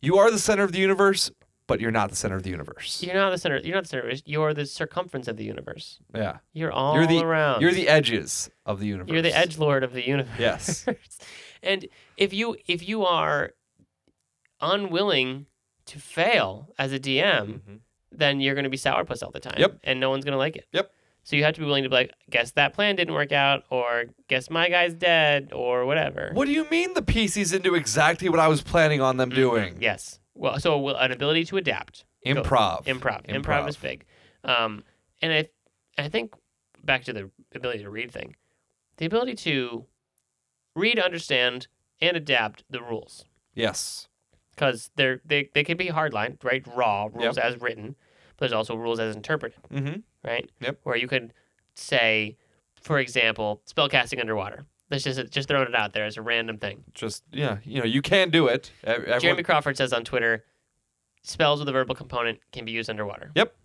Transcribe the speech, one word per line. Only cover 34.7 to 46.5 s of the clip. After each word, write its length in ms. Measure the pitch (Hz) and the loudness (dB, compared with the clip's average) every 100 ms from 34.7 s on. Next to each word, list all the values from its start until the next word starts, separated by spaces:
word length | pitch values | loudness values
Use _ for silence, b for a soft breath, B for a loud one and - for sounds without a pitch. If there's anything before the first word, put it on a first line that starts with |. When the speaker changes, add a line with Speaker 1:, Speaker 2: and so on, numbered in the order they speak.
| 104 - _ _ _ | -4 -16 _ _ _
Speaker 2:
and 120 | 160 | 0
I, 160 | 156 156 _ _ _ _ - | 0 -2 _ _ _ _ -6
I 100 | 147 | -4
think 260 | 214 226 - _ _ _ _ | -4 -6 -12 _ _ _ _
back 220 | - 131 | -2 -2
to 80 | 127 | -2
the 180 | 113 98 _ _ | -10 -10 _ _
ability 280 | 131 123 117 | -8 -6 -6
to 80 | 101 | -10
read 200 | 104 120 | -10 -10
thing, 240 | - - - _ _ _ _ _ - | -10 -14 -16 _ _ _ _ _ -8
the 100 | 160 | -2
ability 280 | 220 254 233 | -2 -2 -4
to 480 | - 139 123 117 120 _ _ _ _ _ _ _ _ | -2 -2 -2 -8 -14 _ _ _ _ _ _ _ _
read, 240 | - 214 233 | -2 0 2
understand, 680 | 180 170 - 135 123 123 - _ _ _ | 0 -2 -2 2 2 -2 -12 _ _ _
and 160 | 165 170 | -2 0
adapt 480 | 147 127 110 - _ | 0 0 0 -4 _
the 100 | 127 | -12
rules. 420 | 120 113 - - - _ _ | -8 -8 -8 -20 -20 _ _
Speaker 1:
Yes. 540 | - 113 90 - - - _ _ _ _ - | -4 -2 -2 -8 -10 -16 _ _ _ _ -2
Speaker 2:
'Cause 340 | 143 117 - - | -2 -2 -8 -2
they're, 240 | 135 127 | 0 0
they, 260 | - 147 139 | -2 -2 0
they 100 | - | -2
can 120 | 143 170 | 0 -2
be 100 | 180 | -2
hardline, 540 | 156 156 113 113 143 | -2 -2 -2 -4 -4
right? 200 | 127 | -4